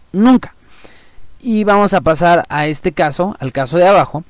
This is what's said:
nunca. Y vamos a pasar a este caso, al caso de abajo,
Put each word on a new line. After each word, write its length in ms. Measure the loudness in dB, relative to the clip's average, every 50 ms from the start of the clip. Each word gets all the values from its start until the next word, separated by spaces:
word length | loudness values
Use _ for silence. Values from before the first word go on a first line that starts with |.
| -16 _ -2
nunca. 420 | 2 4 4 4 4 2 -4 -12 _ _ _ -20 -20 -20 -20 -20 -20 -20 -20 -20 -18 -18 -18 -18 -12 -6
Y 200 | -4 -2 0 0
vamos 280 | 2 2 2 2 2 0
a 100 | 0 0
pasar 420 | 0 0 0 2 2 2 2 0 -2
a 200 | -4 -4 -4 -4
este 240 | -6 -4 -6 -6 -2
caso, 420 | -2 -2 -2 -2 -4 -4 -6 -6 -8
al 100 | -10 -8
caso 260 | -6 -6 -6 -2 0
de 120 | 2 4 4
abajo, 340 | 4 4 2 0 -4 -10 -12 -14